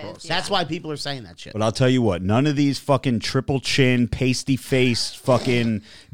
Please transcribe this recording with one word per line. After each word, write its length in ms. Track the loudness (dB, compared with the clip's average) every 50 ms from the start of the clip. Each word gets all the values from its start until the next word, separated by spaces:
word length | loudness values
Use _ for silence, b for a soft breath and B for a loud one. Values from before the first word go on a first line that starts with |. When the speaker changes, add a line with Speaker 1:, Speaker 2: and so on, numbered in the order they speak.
| -12
Speaker 1:
across. 200 | -12 -14 -14 -6
Speaker 2:
is, 60 | -4
Speaker 3:
That's 180 | -4 -4 -2
Speaker 2:
yeah. 60 | 0 0
Speaker 3:
why 120 | 0 0
people 240 | -2 -4 -6 -6 -8
are 80 | -8
saying 260 | -6 -6 -8 -8 -8 -10
that 140 | -16 -18 -18
shit. 140 | -18 -10 -4
Speaker 4:
But 80 | 0
I'll 100 | 0 0
tell 180 | 2 2 2 4
you 120 | 4 4
what, 220 | 4 2 2 0 0
none 240 | 2 2 4 4
of 80 | 2 2
these 240 | 2 2 2 0 -2
fucking 400 | 0 0 0 0 2 0 -2 0
triple 400 | -2 -2 -2 -2 -2 0 -4 -4
chin, 480 | -2 -2 0 2 4 4 4 2 2
pasty 480 | 0 0 0 0 0 0 -2 0 -2 -2
face 580 | -2 0 0 2 2 2 2 2 0 -4 -6 -8
fucking 720 | -6 0 0 2 2 2 2 0 2 2 0 -2 -4 B B B B B B